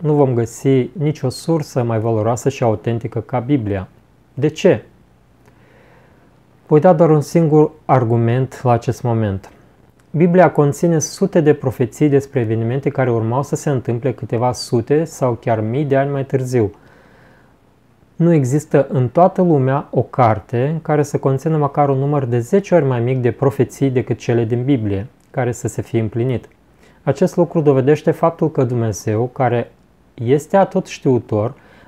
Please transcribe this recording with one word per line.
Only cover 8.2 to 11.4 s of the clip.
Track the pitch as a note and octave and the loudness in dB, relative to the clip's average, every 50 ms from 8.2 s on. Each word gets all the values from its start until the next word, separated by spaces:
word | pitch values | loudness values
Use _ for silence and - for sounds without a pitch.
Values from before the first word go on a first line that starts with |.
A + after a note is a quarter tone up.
| A#2 A2+ A#2 C3 C3 B2+ - - | 2 2 0 0 -2 -4 -6 -4
la | - B2+ | 0 0
acest | A#2+ A2+ - - A2+ - | 0 2 0 -4 -6 -4
moment. | - B2 A#2 A2+ A2 G#2 F#2+ F#2+ - - - - _ _ _ _ _ _ _ _ _ _ | -4 -2 -2 0 -2 -2 -4 -6 -8 -14 -20 -20 _ _ _ _ _ _ _ _ _ _
Biblia | - D3+ E3+ F3+ E3+ F#3 F3 D3+ | -2 0 2 4 4 4 4 4
conține | - - D3 C#3+ C#3 - - F3 E3+ D#3 | 4 2 2 2 0 0 0 0 0 0
sute | - - - - G3+ F3+ - F3+ | -2 -4 -4 -4 -2 0 0 2